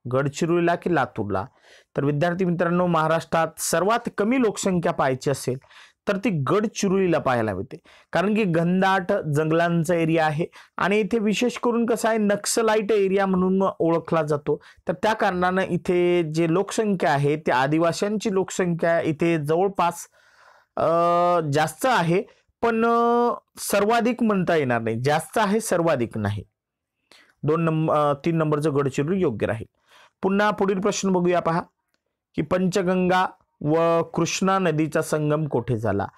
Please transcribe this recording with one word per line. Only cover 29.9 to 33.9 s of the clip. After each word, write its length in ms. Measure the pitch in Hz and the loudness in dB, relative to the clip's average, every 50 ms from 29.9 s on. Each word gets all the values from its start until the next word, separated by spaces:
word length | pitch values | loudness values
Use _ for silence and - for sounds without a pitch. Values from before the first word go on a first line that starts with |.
| - - - _ _ _ | -20 -20 -20 _ _ _
पुन्हा 300 | - 190 196 202 208 214 | -2 0 0 2 2 0
पुढील 280 | 202 208 202 190 208 185 | 0 0 0 0 0 0
प्रश्न 300 | 196 208 196 - - 190 | -2 -2 -2 -2 -2 0
बघूया 300 | 190 180 175 175 175 170 | 0 2 2 2 2 0
पहा, 220 | 170 165 165 175 - - _ _ _ _ _ _ _ _ _ _ _ _ _ | 0 0 -2 -2 -4 -8 _ _ _ _ _ _ _ _ _ _ _ _ _
की 60 | - | -6
पंचगंगा 840 | 160 - 185 185 185 180 - 208 180 180 185 185 180 180 180 185 180 - - _ _ _ _ _ - | -4 -2 -2 0 0 0 0 0 0 2 2 2 2 2 2 2 0 0 -4 _ _ _ _ _ -2
व 380 | 147 160 165 170 170 | 0 2 2 4 4